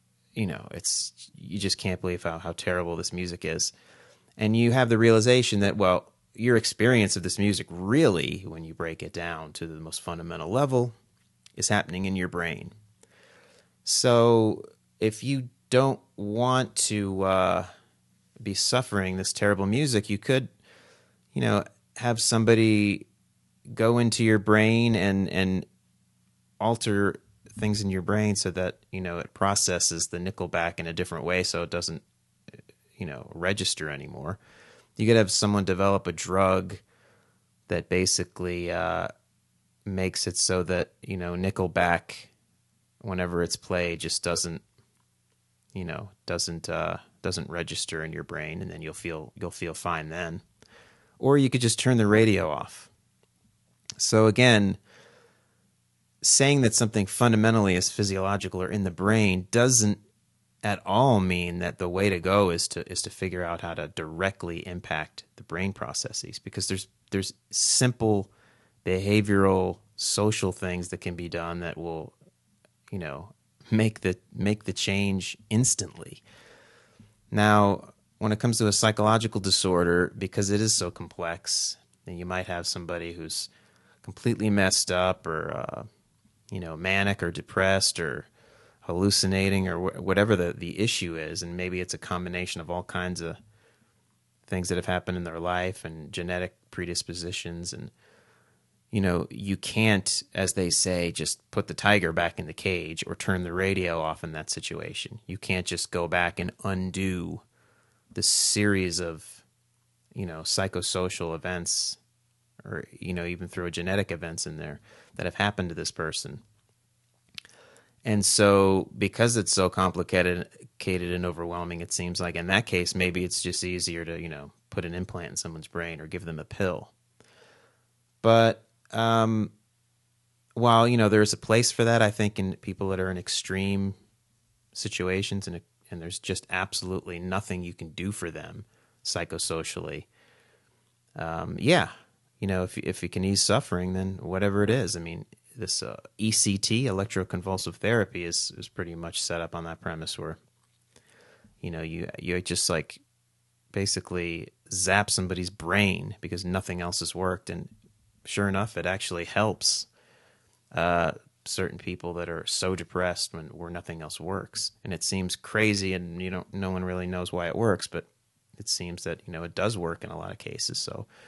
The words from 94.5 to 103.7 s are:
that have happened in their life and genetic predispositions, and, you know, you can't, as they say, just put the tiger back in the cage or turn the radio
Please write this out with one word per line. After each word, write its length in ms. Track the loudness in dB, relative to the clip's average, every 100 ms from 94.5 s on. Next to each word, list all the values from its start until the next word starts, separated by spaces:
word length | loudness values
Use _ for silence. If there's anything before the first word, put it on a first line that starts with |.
| -4 -2
that 80 | -2
have 100 | -2
happened 300 | -2 -2 -6
in 80 |
their 160 | -6 -6
life 440 | -4 -2 -2 -6
and 280 | -12 -14 -12
genetic 440 | -10 -6 -4 -6 -10 _
predispositions, 1040 | -10 -8 -6 -8 -8 -8 -8 -10 -10 -10
and, 180 | -12 -14 -18 _ _ _ _ _ _ _ _ _
you 100 | 0
know, 280 | 2 2 -2
you 260 | -8 -6 -6
can't, 680 | -4 2 4 4 2 -4 -4
as 200 | -4 -2
they 140 | 0 0
say, 440 | 0 0 0 -2
just 360 | -4 -6 -6 _
put 160 | -4 -4
the 60 |
tiger 380 | 0 4 4 4
back 280 | 0 -2 -4
in 60 | -10
the 60 |
cage 520 | -6 -4 -4 -4 -8 -8
or 80 |
turn 300 | -4 -2 -2
the 80 | -2
radio 480 | -2 0